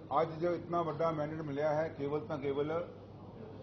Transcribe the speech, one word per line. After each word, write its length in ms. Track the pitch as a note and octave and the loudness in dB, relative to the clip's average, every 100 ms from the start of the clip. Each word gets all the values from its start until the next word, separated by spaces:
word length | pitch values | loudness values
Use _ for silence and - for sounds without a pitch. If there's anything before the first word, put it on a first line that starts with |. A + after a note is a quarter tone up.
| - C#3 | 0 2
ਅੱਜ 80 | D#3+ D#3 | 2 2
ਜੋ 120 | F3 | 0
ਇਤਨਾ 280 | E3+ E3 E3+ | 0 0 0
ਵੱਡਾ 280 | E3 D3 E3 | 2 2 2
ਮੈਂਡੇਟ 300 | D3+ D3+ D#3 | 2 0 -2
ਮਿਲਿਆ 320 | D#3 C#3 D3+ | -2 2 4
ਹੈ, 140 | D3+ D#3+ | 4 2
ਕੇਵਲ 320 | G#2+ C#3+ D3 | -2 -2 0
ਤਾਂ 180 | A#2+ D3+ | -2 -2
ਕੇਵਲ 340 | C#3 C#3 D3 E3 F3 - - - - - - - | 0 2 2 0 -2 -8 -14 -14 -14 -12 -12 -12